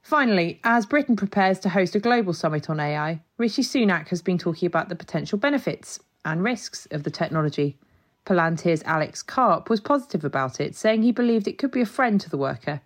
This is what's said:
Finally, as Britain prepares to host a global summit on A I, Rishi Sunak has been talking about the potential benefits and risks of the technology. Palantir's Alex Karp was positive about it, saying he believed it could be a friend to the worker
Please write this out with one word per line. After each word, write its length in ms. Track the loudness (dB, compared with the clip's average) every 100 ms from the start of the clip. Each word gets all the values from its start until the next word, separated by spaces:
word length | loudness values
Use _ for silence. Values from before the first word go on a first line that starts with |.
Finally, 600 | 2 2 4 4 2 -2
as 240 | 2 2 4
Britain 300 | 0 2 0
prepares 420 | 2 2 2 2
to 100 | 0
host 260 | 2 2 0
a 20 |
global 340 | 2 2 2
summit 380 | -2 0 -2 -4
on 80 | -4
A 180 | -2 -2
I, 240 | -4 -6 _ -4
Rishi 260 | -2 0
Sunak 440 | 0 2 2 2 -2
has 120 | -4
been 160 | 0 -2
talking 300 | -2 -2 0
about 200 | -2 -4
the 60 |
potential 420 | -8 -6 -6 -4 -2
benefits 640 | 0 0 -2 -8 -12 -18 _ _
and 200 | -6 -2
risks 420 | -2 -4 -8 -14 -10
of 100 | -6
the 80 | -6
technology. 640 | -4 -2 0 0 0 -2 -2 _ _ _ _
Palantir's 580 | 0 2 2 0 0 0
Alex 380 | 0 -2 -2 -6
Karp 480 | -6 2 4 2 2
was 100 | -2
positive 440 | 2 -2 0 -4
about 360 | -2 -2 -4 -4
it, 140 | -6
saying 280 | -2 0 4
he 100 | 2
believed 340 | 2 2 2 0
it 120 | -4
could 120 | -2
be 100 | 0
a 60 | -2
friend 340 | 0 2 2
to 80 | 0
the 80 | -4
worker 440 | -4 -4 -6 -8